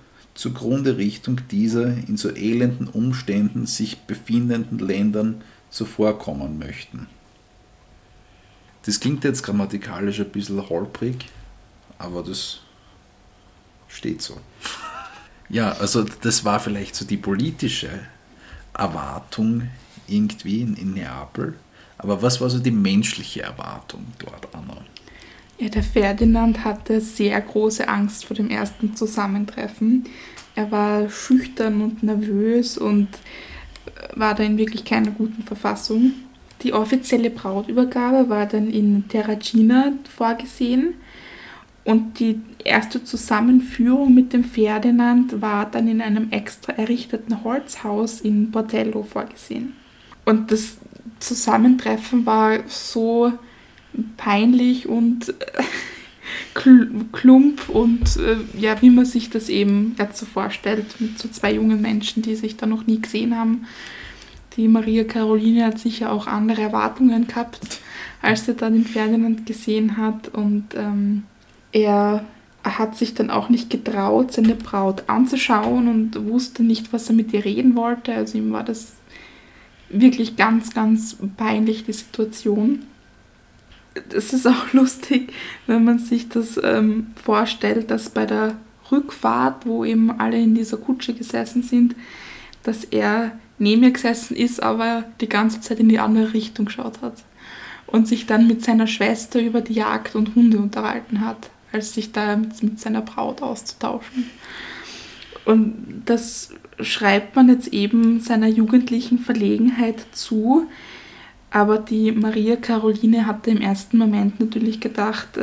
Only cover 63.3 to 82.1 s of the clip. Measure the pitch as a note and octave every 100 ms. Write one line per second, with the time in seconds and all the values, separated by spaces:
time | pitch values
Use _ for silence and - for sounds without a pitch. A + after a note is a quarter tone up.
63.3 | A#3 A3+ A#3 A#3 - - - - - -
64.3 | - - - A3 A3 A3 A3+ A3 A3+ A3
65.3 | A3 A3 A#3 A3+ A3 A#3 A3 A3+ G#3 G#3
66.3 | G#3 A3 A3 G#3+ A3 G#3+ A3 B3+ B3 A#3+
67.3 | A#3 A#3 - - - - - - - -
68.3 | A3 - - A3+ A3+ A3+ A3+ G#3+ A3+ A3+
69.3 | A3 A3+ A3 - G#3+ A3 G#3+ A3 A3 -
70.3 | - G#3 G#3 G#3 - G#3 G3+ G3+ G#3 -
71.3 | _ _ _ _ G#3+ G#3 G3+ G#3 G#3 G#3+
72.3 | - _ _ G3+ G3+ A3 - A3+ - -
73.3 | G#3 G#3 A#3+ - - A3 G#3 G3+ A3+ B3+
74.3 | - A3+ A#3 - G3+ F#3+ F#3+ - G#3+ B3+
75.3 | C4 - G#3+ A3 B3 A#3+ A3+ A3 G#3+ G#3
76.3 | A#3+ B3 - A3+ A3 - A#3 - A3+ A3
77.3 | G#3 G3+ G#3+ B3+ A#3 A#3 A#3+ B3 A3+ A3
78.3 | A3 G#3+ G#3+ A3+ A3 - - - - -
79.3 | - - - - _ - G3+ B3+ B3+ A3+
80.3 | - G#3+ A3+ A3 A3+ A3 A3 - - G3
81.3 | - A3 G#3+ A3 A3 - G#3 -